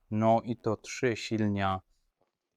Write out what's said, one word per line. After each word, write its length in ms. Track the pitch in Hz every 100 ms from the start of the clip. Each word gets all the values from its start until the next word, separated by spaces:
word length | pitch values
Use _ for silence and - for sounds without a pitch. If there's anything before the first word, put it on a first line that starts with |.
| -
No 300 | 107 113 113
i 120 | - 113
to 200 | 113 104
trzy 400 | - - 127 107
silnia 640 | - 110 107 101 98 95 - _ _ _ _ _ _